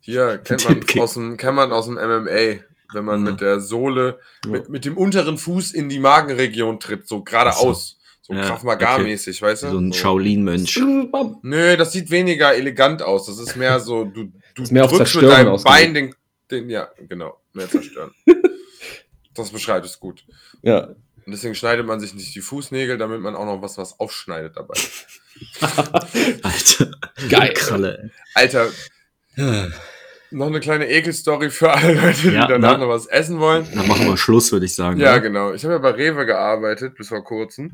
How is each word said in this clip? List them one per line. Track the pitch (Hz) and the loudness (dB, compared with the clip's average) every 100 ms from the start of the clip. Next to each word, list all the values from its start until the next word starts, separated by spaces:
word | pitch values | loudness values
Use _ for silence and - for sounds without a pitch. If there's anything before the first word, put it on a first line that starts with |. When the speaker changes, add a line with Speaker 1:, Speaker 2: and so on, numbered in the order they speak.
| - | -6
Speaker 1:
Hier, | 123 123 104 | -2 0 -2
kennt | - - 233 | -4 -4 2
Speaker 2:
Tipkick. | - - - | 2 2 -2
Speaker 1:
man | |
aus | 117 | -2
dem, | 123 117 117 | -4 -10 -6
kennt | 131 139 | -4 0
man | 135 | 0
aus | 113 113 | -2 -4
dem | 120 | -6
M | 113 | -2
M | 113 104 | -2 -2
A, | 98 113 101 _ _ _ | -2 0 -2 _ _ _
wenn | 104 104 | -10 -4
man | 104 | -2
Speaker 2:
Ja. | 104 | -2
Speaker 1:
mit | 95 | -2
der | 101 101 | -2 -2
Sohle, | 98 113 135 131 127 127 _ _ | -4 -4 -2 -2 -2 -4 _ _
Speaker 3:
Ja. | - | -8
Speaker 1:
mit, | 113 - | -8 -8
mit | 139 | -10
dem | 139 165 | -8 -2
unteren | 196 196 156 151 | 0 0 -2 -4
Fuß | - 175 185 | -4 -4 -4
in | - 147 | -6 -6
die | 139 | 2
Magenregion | 135 147 147 127 127 107 113 110 | 6 6 4 -2 -2 0 -4 -4
tritt, | - 104 - | -8 -10 -8
so | 104 | -10
geradeaus. | 95 113 120 107 127 107 - - | -4 2 2 4 2 0 -6 -18
Speaker 2:
Ach | |
so. | _ _ _ | _ _ _
Speaker 1:
So | |
Speaker 2:
Ja, | 98 98 | -6 -4
Speaker 1:
Krav | 90 | -4
Maga-mäßig, | 120 107 113 127 101 104 - 92 | -4 0 2 2 0 -4 -8 -2
Speaker 2:
okay. | 104 | -2
Speaker 1:
weißt | 107 | -2
du? | - | -4
Speaker 2:
So | 95 | -2
ein | 90 | -2
Speaker 1:
So. | 90 | -2
Speaker 2:
Shaolin-Mönch. | 95 95 98 104 98 87 87 - 269 277 247 | 0 2 2 2 0 0 -2 0 0 0 -2
Speaker 3:
Bam. | 277 - - | -4 -6 -8
Speaker 1:
Nö, | 123 151 170 170 | -6 2 4 4
das | 165 | 2
sieht | 185 160 | -2 -2
weniger | 175 180 156 147 | 0 0 2 4
elegant | 127 135 127 135 156 | 4 0 2 2 2
aus. | - 98 98 | -2 -2 -2
Das | 101 | -12
ist | 117 127 | -10 -4
mehr | 127 131 | 0 0
so, | 110 117 | 0 -4
du, | 107 101 104 _ _ | -4 -8 -14 _ _
du | - | -12
Speaker 3:
Ist | 127 | 2
mehr | 123 | 4
auf | 131 | 6
Speaker 1:
drückst | 165 - 175 | 6 4 6
mit | |
Speaker 3:
Zerstören | 135 135 | 8 8
Speaker 1:
deinem | 120 | 8
Speaker 3:
ausgelegt. | 98 135 143 | 4 6 6
Speaker 1:
Bein | 165 | 6
den, | 151 135 - _ _ _ | 2 -4 -10 _ _ _
den, | 127 120 | -10 -6
ja, | 110 - _ 69 | -8 -8 _ -16
genau, | 90 80 - _ | -12 -12 -16 _
mehr | 95 92 | -12 -4
zerstören. | - - - - _ - | -4 -6 -16 -16 _ 6
Speaker 3:
<laughs> | 349 - - - _ - - _ _ _ - | 6 6 -4 -20 _ -20 -20 _ _ _ -14
Speaker 1:
Das | 107 | -12
beschreibt | 104 104 98 | -10 -4 -4
es | 87 - | -4 -16
gut. | 95 - _ _ _ _ | -16 -18 _ _ _ _
Speaker 3:
Ja. | 113 107 - - _ _ - | 0 0 0 -16 _ _ -18
Speaker 1:
Und | |
deswegen | 101 120 107 | -12 -10 -6
schneidet | 117 120 | -2 -2
man | 113 110 | -2 -8
sich | 104 | -8
nicht | 98 90 104 | -14 -16 -14
die | |
Fußnägel, | 92 139 135 131 131 123 | -12 -12 -8 -6 -4 -4
damit | 110 113 | -6 -6
man | 95 | -10
auch | 101 104 | -8 -8
noch | 98 | -8
was, | 98 - | -10 -12
was | 92 - | -14 -10
aufschneidet | 110 - - 82 80 80 | -10 -10 -12 -12 -12 -14
dabei. | - - - - - - _ - - - | -12 -8 -8 -10 -20 -20 _ -20 -20 -6
Speaker 3:
<laughs> | 151 - - - 170 226 262 - | -4 -2 0 -2 -2 -2 -2 -2
Speaker 2:
Alter. | - 82 - - - - - - 131 | -4 0 0 2 0 -2 -12 -10 2
Speaker 3:
Geil. | 381 - | 4 4
Speaker 2:
Kralle, | - - 101 98 - | 0 -2 -2 -2 -4
ey. | 107 _ - | -14 _ -6
Speaker 1:
Alter. | - 127 131 113 - - _ _ _ _ - | 2 2 2 0 -2 -18 _ _ _ _ -4
Speaker 2:
Ja. | 139 110 90 78 - - - - _ | -2 -2 -4 -10 -16 -20 -20 -20 _
Speaker 1:
Noch | 143 143 | -6 -4
eine | 156 | -4
kleine | 143 151 139 | -2 -2 2
Ekelstory | 151 165 - - 147 147 | 0 0 -6 -2 -2 -2
für | - 160 | 2 2
alle | 147 160 | 4 4
Leute, | 160 170 156 | 4 4 4
die | 165 | 2
Speaker 2:
Ja, | - 120 | 2 2
Speaker 1:
danach | 127 117 | 4 4
Speaker 2:
na, | 135 | 4
Speaker 1:
noch | 127 | 2
was | 117 117 | -2 0
essen | 139 160 170 | 0 0 0
wollen. | 156 160 160 | 2 2 -2
Speaker 2:
dann | 107 98 | -4 0
machen | 104 90 | 2 2
wir | 95 | 2
Schluss, | - 113 113 | 4 4 4
würde | 101 90 | 0 -2
ich | |
sagen, | - 90 90 | -4 -4 2
Speaker 1:
Ja, | 139 | 4
Speaker 2:
oder? | 123 | 4
Speaker 1:
genau. | 107 101 101 | 2 -2 -4
Ich | 98 | -4
habe | 156 | -4
ja | 170 | 0
bei | 135 | 0
Rewe | 117 147 151 120 | 2 -2 0 -2
gearbeitet, | 98 104 110 107 110 131 131 | 0 0 -2 -2 -4 -8 _
bis | 104 | -10
vor | 107 | -10
kurzem. | 98 110 110 - 151 | -8 -8 -8 -10 -14